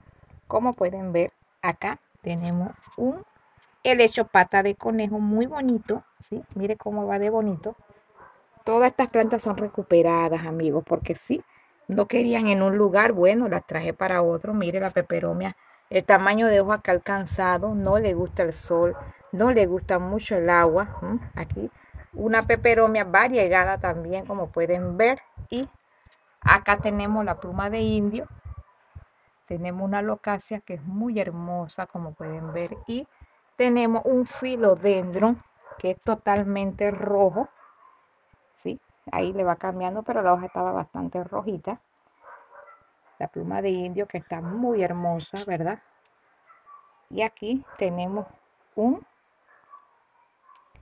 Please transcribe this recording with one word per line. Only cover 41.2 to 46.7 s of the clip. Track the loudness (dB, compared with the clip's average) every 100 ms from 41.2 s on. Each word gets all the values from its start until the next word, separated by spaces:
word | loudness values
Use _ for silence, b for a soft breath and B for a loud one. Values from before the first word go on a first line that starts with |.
rojita. | -8 -6 -6 -6 -8 -10 _ _ _ _ -20 -20 _ -20 -20 -20 _ _ _ -12
La | -12
pluma | -8 -8 -4
de | -2
indio | -4 -4 -6 -6
que | -8
está | -10 -10
muy | -8 -4 -2 0
hermosa, | 0 -2 -2 -4 -6 -10 -6
¿verdad? | -4 -4 -6 _ _ _ _ _ _ _ _ -20